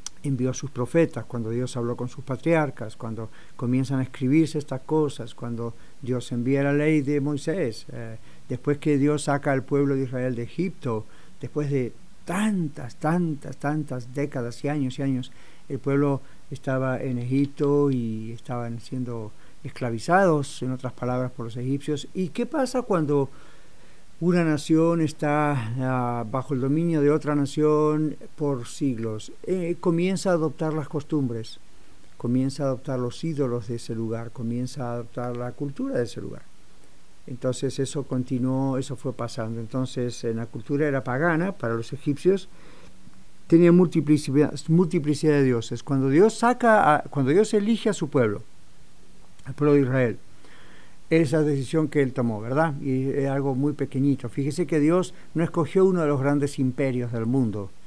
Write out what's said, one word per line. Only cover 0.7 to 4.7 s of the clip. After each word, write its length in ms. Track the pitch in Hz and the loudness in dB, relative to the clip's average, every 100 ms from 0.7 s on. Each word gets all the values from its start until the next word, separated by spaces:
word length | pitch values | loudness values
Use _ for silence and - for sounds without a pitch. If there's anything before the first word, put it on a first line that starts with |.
profetas, 540 | - 123 165 160 - | -4 0 4 4 0
cuando 260 | 110 120 110 | -6 -6 -2
Dios 260 | 117 127 120 | -2 -2 -2
habló 200 | 120 120 | -2 -2
con 120 | 123 | -6
sus 160 | - | -8
patriarcas, 680 | 127 123 160 165 147 - 110 | -6 -2 2 2 2 -2 -10
cuando 340 | - 113 110 110 - - - | -8 -8 -6 -8 -10 -12 -6
comienzan 420 | 123 127 131 135 | 0 2 2 0
a 60 | |
escribirse 520 | 131 - 131 151 156 151 | -2 -2 2 4 4 0
estas 240 | 139 | -4